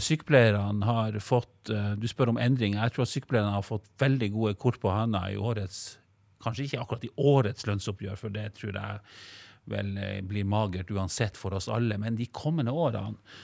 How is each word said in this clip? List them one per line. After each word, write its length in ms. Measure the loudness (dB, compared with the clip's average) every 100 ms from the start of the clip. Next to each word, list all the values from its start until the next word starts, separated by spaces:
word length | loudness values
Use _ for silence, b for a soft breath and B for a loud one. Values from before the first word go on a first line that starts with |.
sykepleierne 800 | 4 0 6 8 8 6 2 0
har 360 | 2 2 0 -4
fått, 480 | 2 2 2 _ -4
eh, 240 | -2 0
du 140 | -2 -2
spør 220 | 2 2
om 60 | 4
endringer, 400 | 2 2 2 2
jeg 100 | 0
tror 100 | 0
at 100 | -2
sykepleierne 400 | -4 0 2 2
har 100 | 0
fått 220 | -2 -6 -6 0
veldig 340 | 2 2 0
gode 260 | 0 0 2
kort 220 | 0 2
på 100 | 2
hånda 400 | 2 2 0 -2
i 60 | -4
årets, 640 | -4 -4 -6 -8 -12 -16 _ _ _ _
kanskje 240 | -6 -4 -4
ikke 140 | -6
akkurat 220 | -4 -6
i 60 | -6 2
årets 460 | 6 6 4 0 -2
lønnsoppgjør, 500 | -2 -4 -6 -8 -8
for 120 | -8
det 240 | -8 -8
tror 180 | -8 -8
jeg 280 | -6 -8 -10 b b b b b b -8
vel, 280 | -4 -4 -4
eh, 240 | -6 -6
blir 220 | -6 -2
magert 460 | 0 2 0 -2 -4
uansett 460 | -4 -2 -2 -2 -4
for 180 | -6
oss 140 | -6 -2
alle, 280 | -2 0 -2
men 200 | -4 -4
de 100 | -6
kommende 460 | -6 -2 0 -2
årene 420 | 0 -2 -2 -6 -10 b b